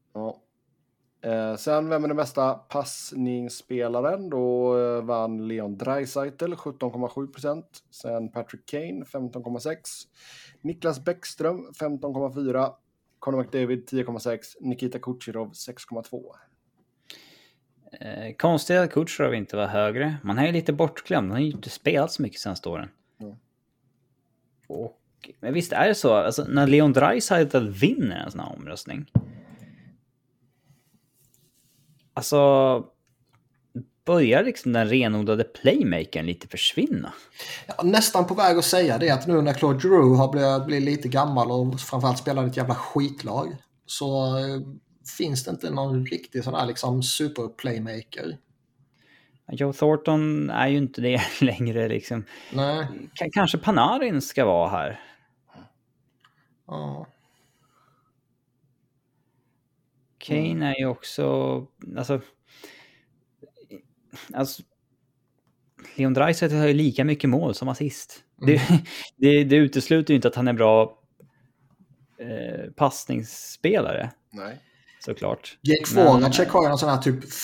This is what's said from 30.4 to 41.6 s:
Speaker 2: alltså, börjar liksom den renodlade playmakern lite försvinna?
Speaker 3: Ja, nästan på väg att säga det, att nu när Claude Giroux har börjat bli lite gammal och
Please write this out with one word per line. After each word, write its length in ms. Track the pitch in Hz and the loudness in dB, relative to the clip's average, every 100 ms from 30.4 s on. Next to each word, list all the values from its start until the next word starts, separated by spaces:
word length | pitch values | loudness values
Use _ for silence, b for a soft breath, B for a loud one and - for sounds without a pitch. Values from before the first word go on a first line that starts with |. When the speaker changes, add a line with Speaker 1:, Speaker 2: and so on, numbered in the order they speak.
| _ _ _ _ _ _ _ _ _ _ _ _ _ _ _ _ _ | _ _ _ _ _ _ _ _ _ _ _ _ _ _ _ _ _
Speaker 2:
alltså, 720 | - - 147 143 135 135 127 - _ _ _ _ _ _ _ _ 123 - _ - | -8 0 4 6 8 6 2 -2 _ _ _ _ _ _ _ _ -16 -16 _ 0
börjar 380 | 175 127 127 | 4 6 4
liksom 300 | 220 151 127 | 4 -2 0
den 140 | 117 110 | 2 4
renodlade 560 | 127 117 107 104 107 | 2 2 0 2 0
playmakern 840 | 113 - 131 262 151 85 80 80 82 | 0 0 2 4 2 0 -4 -6 -6
lite 220 | 87 - | -6 -8
försvinna? 640 | 90 - - 294 - - - B B B B B | -4 -4 0 -2 -2 -6 -12 B B B B B
Speaker 3:
Ja, 160 | - | -2
nästan 440 | 170 214 214 190 175 | 2 4 4 2 0
på 60 | |
väg 240 | 196 190 170 | 2 4 4
att 80 | 160 | 2
säga 320 | 185 170 117 | 2 2 2
det, 120 | 165 | 0
att 180 | 131 170 | 0 2
nu 140 | 165 | 2
när 120 | 147 | 2
Claude 260 | 139 151 131 | 2 2 2
Giroux 380 | 180 190 131 131 | 6 8 8 8
har 140 | 131 | 4
börjat 320 | 143 139 135 139 | 4 2 2 0
bli 140 | 143 | 0
lite 280 | 139 147 127 | 0 -2 -2
gammal 440 | 135 143 135 120 | 0 2 2 2
och 280 | 123 | 2